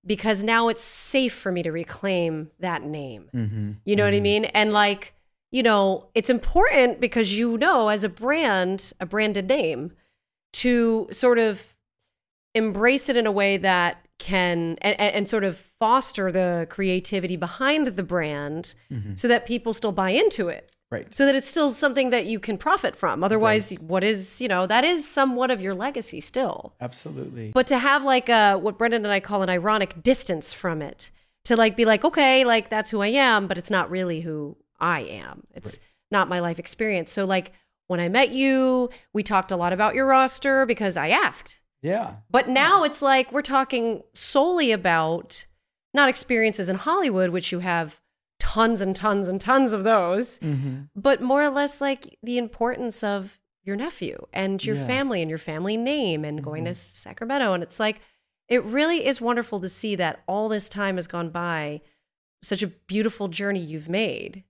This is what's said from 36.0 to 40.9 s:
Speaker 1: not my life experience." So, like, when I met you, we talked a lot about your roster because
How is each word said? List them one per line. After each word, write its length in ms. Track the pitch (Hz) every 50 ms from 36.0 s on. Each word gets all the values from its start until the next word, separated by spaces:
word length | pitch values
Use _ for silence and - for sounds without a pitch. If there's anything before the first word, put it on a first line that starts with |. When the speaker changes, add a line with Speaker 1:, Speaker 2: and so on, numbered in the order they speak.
| _ _
Speaker 1:
not 180 | 208 202 185 -
my 120 | 180 180
life 180 | 175 175 165 170
experience." 520 | 165 - - - 226 214 202 175 160 -
So, 140 | - 208 196
like, 280 | 185 190 185 185 - - _ _ _ _ _ _
when 120 | _ 185 170
I 120 | 175 175
met 180 | 190 247 269 -
you, 600 | 226 262 269 269 262 262 262 262 254 254 247 240 - - _ _ _
we 80 | 214
talked 280 | 208 - 214 190 185 -
a 60 | 196
lot 160 | 175 170 175
about 220 | 185 185 214 214 -
your 100 | 262 269
roster 600 | 269 269 269 262 262 - - - 277 269 269 269
because 320 | 226 240 - 220 196